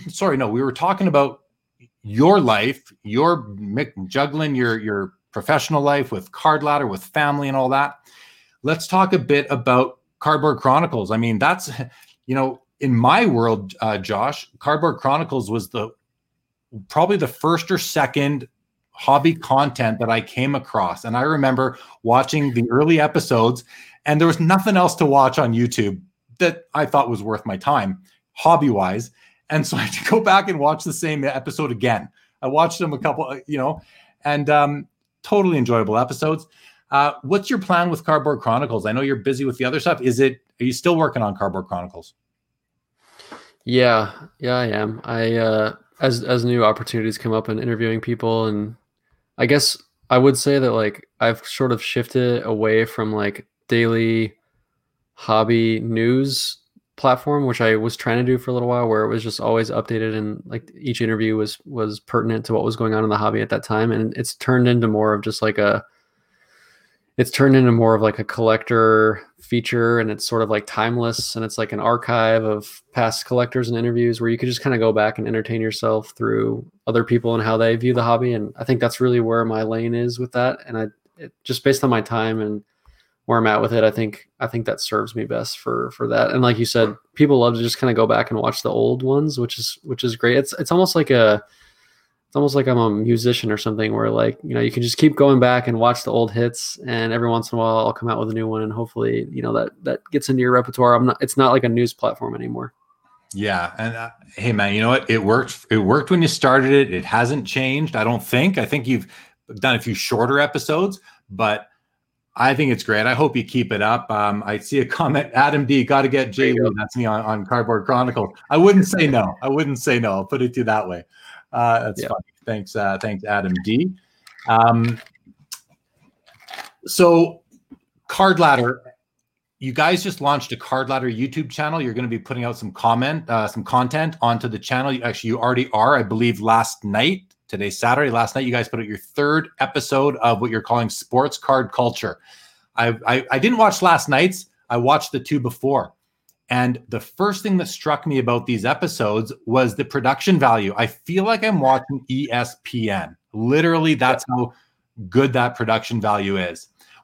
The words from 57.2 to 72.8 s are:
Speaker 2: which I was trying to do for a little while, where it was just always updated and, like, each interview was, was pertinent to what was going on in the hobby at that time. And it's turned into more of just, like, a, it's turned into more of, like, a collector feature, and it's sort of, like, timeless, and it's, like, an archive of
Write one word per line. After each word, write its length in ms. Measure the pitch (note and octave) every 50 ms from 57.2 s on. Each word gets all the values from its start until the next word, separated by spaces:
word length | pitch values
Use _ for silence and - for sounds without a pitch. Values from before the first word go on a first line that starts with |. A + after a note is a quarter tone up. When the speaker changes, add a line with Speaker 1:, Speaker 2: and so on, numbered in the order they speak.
| - D3 D3 D3 C#3+
Speaker 2:
which 160 | B2+ A#2 -
I 140 | A#2+ A2+ A2
was 200 | A2 A2 A#2 -
trying 220 | - - B2 A2+
to 120 | A#2+ B2 B2+
do 80 | B2+
for 140 | B2 B2+ -
a 20 | B2
little 140 | B2 A#2+
while, 200 | A#2+ B2 B2 A#2+
where 160 | A2+ A2 G#2+ A2
it 60 | A2
was 140 | A2+ A#2 A2
just 160 | A2+ - -
always 300 | A2 A2 A2+ A2+ A2+ A2+
updated 480 | - A2+ A2 - A#2 A2 A2 A2 G#2+
and, 240 | A2 G#2+ G#2+ G#2+ - -
like, 260 | - A2 A#2 - - -
each 240 | - D#3 C3 A#2 -
interview 360 | A#2+ A2+ A2 G#2+ A2+ A2 A2
was, 220 | G#2+ G#2 G#2+ - - _
was 340 | C#3+ C#3+ A#2+ A2 G#2 G#2 G#2
pertinent 460 | - - - A#2 A2 A2+ A2+ A2 A2+
to 80 | - A2+
what 100 | G#2 -
was 120 | A2+ A2
going 180 | - A2+ A2 A2
on 100 | A2 A2
in 60 | G#2+
the 80 | G#2+
hobby 240 | G#2+ G#2 G#2+ A2 G#2+
at 80 | A2 A2
that 140 | G#2+ G#2+ -
time. 280 | - A2 G#2+ A2+ A#2
And 220 | A2 A2 A2 A2 -
it's 160 | - A#2+ - -
turned 320 | - - - B2+ B2+ B2
into 200 | B2 A#2+ A#2+ A2+
more 260 | A2 G#2+ G#2+ G#2+ G#2+ G#2+
of 80 | G#2
just, 200 | G#2 A2 G#2+ -
like, 160 | A2 G#2+ G2+
a, 280 | G#2+ G#2 G2+ G#2+ G#2 - _ _ _ _ _ _ _ _ _ _ _ _ _ _ _ _ _ _ _ _ _ _ _ _ _ _
it's 140 | - B2 -
turned 240 | - - C#3 C#3 C3+
into 160 | C3 B2+ B2
more 240 | A#2 A2+ A#2 A2+ A2+
of, 60 | G#2+
like, 180 | A2 G#2+ G#2 -
a 40 | G#2+
collector 960 | - - - A#2 A2 A2 A2 - - A#2+ A2+ A2+ A2 A2 A2 A2 A2 G#2 - - _ _ _
feature, 580 | - - A#2+ A#2+ A#2 - - A#2+ A#2 A#2 A#2 A#2
and 100 | A2+ A2
it's 180 | G#2+ - -
sort 140 | - A#2 A2+
of, 80 | A2+ G#2
like, 160 | A2 G#2+ G#2
timeless, 720 | - - - A2 A2+ A#2+ A#2+ A#2 A#2 A2+ - - - -
and 80 | A#2 A2+
it's, 140 | A2 -
like, 140 | - A2+ -
an 80 | - G#2
archive 640 | G#2 A2+ A#2+ A#2+ - - A#2+ A#2 A2+ A2 A2+ A2+ A2
of 380 | A2 G#2+ G#2 G2+ - - -